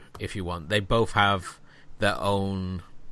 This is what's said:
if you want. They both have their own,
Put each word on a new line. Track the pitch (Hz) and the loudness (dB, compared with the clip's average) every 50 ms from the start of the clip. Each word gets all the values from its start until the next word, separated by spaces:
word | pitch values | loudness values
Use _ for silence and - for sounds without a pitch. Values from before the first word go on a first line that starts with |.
| - - - - | -12 -18 -12 -10
if | - 90 - | -8 -6 -6
you | 104 90 | -6 -6
want. | 85 87 87 76 76 | -4 -6 -6 -4 0
They | 104 104 | 0 0
both | 101 - 110 117 113 - - | 2 2 2 4 4 4 4
have | 107 101 101 101 95 - - - - - - - - - - - - | 4 6 6 4 2 0 -6 -12 -14 -18 -20 -20 -20 -18 -16 -4 0
their | 107 101 98 58 | 0 0 2 0
own, | - 101 101 98 98 98 98 95 95 92 92 87 - - - - - - | 0 0 0 2 0 0 -2 -2 -4 -4 -6 -6 -8 -12 -14 -14 -10 -8